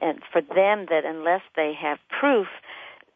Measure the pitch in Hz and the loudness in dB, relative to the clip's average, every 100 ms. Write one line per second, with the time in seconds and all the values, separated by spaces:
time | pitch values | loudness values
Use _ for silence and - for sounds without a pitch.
0 | 165 143 - 170 147 170 196 208 180 165 | -4 -4 -2 -2 0 4 4 2 0 0
1 | 147 160 160 185 - - 156 151 156 147 | 0 -4 0 0 -2 -2 -2 -2 -4 -6
2 | - - 285 247 185 - - - - - | -6 -2 2 2 0 -8 -18 -18 -18 -20
3 | _ | _